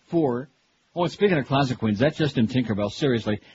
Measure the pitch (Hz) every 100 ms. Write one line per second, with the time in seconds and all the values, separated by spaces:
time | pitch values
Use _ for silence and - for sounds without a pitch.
0 | - 170 143 120 151 _ _ _ _ 170
1 | 175 - 202 160 123 139 135 120 113 101
2 | 143 156 151 131 110 127 110 101 104 -
3 | 147 113 107 104 -